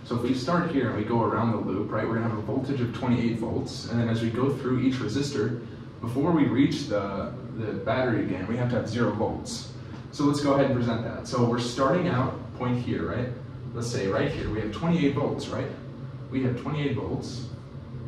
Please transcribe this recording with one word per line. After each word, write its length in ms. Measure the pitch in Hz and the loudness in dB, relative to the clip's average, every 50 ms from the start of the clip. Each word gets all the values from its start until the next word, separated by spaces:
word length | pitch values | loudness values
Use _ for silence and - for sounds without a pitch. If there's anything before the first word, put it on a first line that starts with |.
| - | -4
So 120 | - 123 | -2 -2
if 80 | 117 123 | -2 2
we 100 | 127 131 | 2 2
start 380 | - - 170 175 175 147 - | 2 2 2 2 2 2 2
here 180 | 139 135 120 110 | 2 2 2 2
and 80 | 101 | 0
we 80 | 104 107 | 0 0
go 160 | 110 120 117 110 | 2 2 2 4
around 280 | 104 101 101 117 117 | 4 2 2 2 2
the 60 | 107 | 2
loop, 320 | 98 - - - 101 104 - | 0 0 -2 -2 -2 -2 -2
right, 140 | - 107 117 | -2 -2 0
we're 100 | 117 113 | 0 0
gonna 120 | 113 113 | 0 0
have 100 | 110 104 | 0 -2
a 40 | 104 | -2
voltage 400 | - - 139 135 123 - 143 123 | -2 0 0 0 0 0 0 0
of 120 | 117 - - | 0 0 -2
twenty-eight 440 | - 127 120 117 113 117 120 - | -2 2 2 4 4 4 2 2
volts, 520 | - - - - - - - - - - - | 0 -2 0 0 -2 -2 -2 -6 -8 -6 -2
and 100 | 117 117 | 0 2
then 100 | 113 113 | 2 2
as 120 | 113 117 | 2 2
we 80 | 117 113 | 2 0
go 200 | 107 120 131 143 147 | 2 2 2 2 2
through 240 | - - 123 131 131 | 0 0 0 2 4
each 140 | 131 131 127 | 4 4 2
resistor, 720 | - - 104 - 139 139 - - - - - - - - - - - - - - - | 2 -2 -2 0 0 0 0 0 0 0 0 0 -4 -6 -10 -12 -12 -14 -14 -12 -8
before 300 | - 117 123 135 143 175 | -6 -2 0 2 4 4
we 140 | 170 156 135 | 6 6 6
reach 420 | 120 110 127 147 - - - - | 4 6 6 4 4 4 0 -2
the, 440 | - 107 101 98 98 98 101 - - - - - - 123 | 0 0 0 0 -2 -4 -4 -4 -6 -6 -8 -10 -10 -6
the 160 | 113 110 104 98 | -6 -4 -4 -4
battery 520 | 101 - 110 117 127 127 123 110 104 95 | -4 -2 0 0 2 2 2 2 2 2
again, 200 | - 98 98 95 | 0 -2 -2 -2
we 100 | 95 117 | -2 0
have 120 | 120 123 123 | 0 2 2
to 40 | - | 2
have 140 | 107 101 - | 0 0 0
zero 220 | - 120 117 104 | 0 2 2 2
volts. 600 | 101 101 107 90 80 76 - - - - - - - - - - - - - - | 2 0 0 0 -2 -4 -6 -6 -8 -8 -8 -10 -12 -12 -12 -12 -12 -12 -14 -14
So 140 | - - 143 | -2 2 4
let's 160 | 143 143 - | 4 4 4
go 120 | - 143 139 | 4 4 6
ahead 120 | 139 135 | 6 6
and 100 | 123 123 | 4 4
present 280 | 120 117 117 113 110 - | 2 2 2 0 0 -2
that. 240 | - - - - | -4 -6 -8 -8
So 180 | - - 123 120 | -4 2 2 4
we're 140 | 113 117 123 | 4 4 2
starting 500 | - - - - 135 135 170 180 - 135 | 0 -2 0 2 4 4 4 4 2 2
out 240 | 123 123 127 123 - - - - - | 2 2 2 0 -2 -4 -10 -10 -6
point 260 | - 127 123 123 120 - | -4 0 0 0 0 0
here, 240 | - 107 - 107 | 0 -2 -2 -2
right? 220 | - - 117 120 123 - - - - - - - - - | -2 -2 -2 -2 -4 -4 -8 -10 -12 -12 -10 -10 -8 -6
Let's 160 | 117 117 - | -4 -4 -2
say 180 | - 104 95 | -2 -2 0
right 220 | 98 98 110 143 - | 0 2 2 2 0
here, 200 | - - 104 - | 0 -2 -4 -2
we 100 | 104 110 | -2 -2
have 140 | 110 104 98 | -2 -4 -4
twenty-eight 400 | - 165 170 170 147 143 135 123 | -2 2 2 4 4 4 4 2
volts, 340 | - - - - - - | 2 0 0 -2 -2 -4
right? 220 | - - 113 120 - - - - - - - - - - - - - | -6 -4 -4 -4 -4 -6 -10 -12 -14 -12 -12 -12 -12 -10 -12 -12 -4
We 140 | 139 135 127 | -2 0 0
have 160 | 120 123 - | 0 -2 -2
twenty-eight 340 | - 139 147 151 143 139 123 | -4 -4 -4 -2 0 0 -2
volts, 500 | - - - - - - - - - - - - - - - - - - - - - - | -2 -2 -4 -4 -4 -4 -6 -8 -8 -8 -10 -10 -12 -14 -14 -14 -14 -14 -12 -12 -10 -8